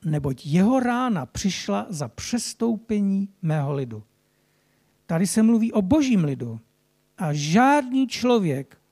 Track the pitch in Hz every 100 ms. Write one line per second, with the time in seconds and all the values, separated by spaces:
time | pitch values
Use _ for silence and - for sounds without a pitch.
0 | 165 151 139 131 147 160 196 262 247 240
1 | 254 190 127 - 196 170 - 202 220 165
2 | 135 - - 240 - - 226 214 - 214
3 | 196 196 196 _ 165 156 143 139 127 110
4 | 104 _ _ _ _ _ _ _ _ _
5 | - 165 190 - 220 226 226 220 185 302
6 | 262 214 151 131 123 113 _ _ _ _
7 | _ - 165 147 147 180 262 294 254 262
8 | 262 - 247 240 180 135 139 _ _